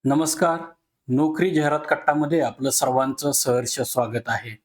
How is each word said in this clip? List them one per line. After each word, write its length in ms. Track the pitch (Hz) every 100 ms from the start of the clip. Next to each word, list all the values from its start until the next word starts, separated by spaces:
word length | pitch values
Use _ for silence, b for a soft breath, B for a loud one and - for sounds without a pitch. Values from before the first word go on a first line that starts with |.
नमस्कार, 540 | 135 143 160 - 170 165 160 - _ _ -
नोकरी 460 | 127 156 156 180
जाहिरात 260 | 156 147 151 -
कट्टामध्ये 520 | 147 - 147 147 165
आपलं 300 | 123 - 131
सर्वांचं 640 | - 135 127 131 127 143
सहर्ष 480 | 135 135 123 120 -
स्वागत 420 | 120 - 117 117 113
आहे. 320 | 120 117 107